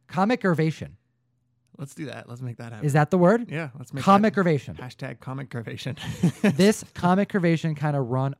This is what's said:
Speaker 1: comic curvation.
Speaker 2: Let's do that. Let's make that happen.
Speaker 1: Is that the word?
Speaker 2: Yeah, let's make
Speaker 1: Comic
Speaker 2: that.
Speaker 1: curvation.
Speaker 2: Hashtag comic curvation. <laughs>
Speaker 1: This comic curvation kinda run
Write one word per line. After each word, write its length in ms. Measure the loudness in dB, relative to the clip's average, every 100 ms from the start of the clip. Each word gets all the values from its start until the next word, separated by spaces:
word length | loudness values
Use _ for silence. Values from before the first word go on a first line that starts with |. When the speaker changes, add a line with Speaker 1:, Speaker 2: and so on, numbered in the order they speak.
| -8
Speaker 1:
comic 340 | -2 0 2
curvation. 560 | 2 2 0 -2 -10 -16 _ _ _ _ _ _ _ -16
Speaker 2:
Let's 180 | -14 -10
do 100 | -12
that. 240 | -12 -14
Let's 120 | -12
make 160 | -10 -10
that 140 | -12
happen. 140 | -6 0
Speaker 1:
Is 80 |
that 160 | 2 4
the 60 | 4
word? 320 | 4 4 0
Speaker 2:
Yeah, 200 | -8 -8 -12
let's 140 | -12
make 100 | -2
Speaker 1:
Comic 300 | 4 6 4
Speaker 2:
that. 20 | 2
Speaker 1:
curvation. 360 | 2 0 -2 -14
Speaker 2:
Hashtag 440 | -14 -12 -12 -12
comic 280 | -12 -10 -10
curvation. 480 | -10 -10 -8 -8 -8 -10 -2
<laughs> 200 | -2 2
Speaker 1:
This 420 | 0 4 4 2 -4
comic 360 | -2 2 2 0
curvation 440 | 0 0 0 -2 -2
kinda 240 | -2 -2
run 340 | -2 -2 -2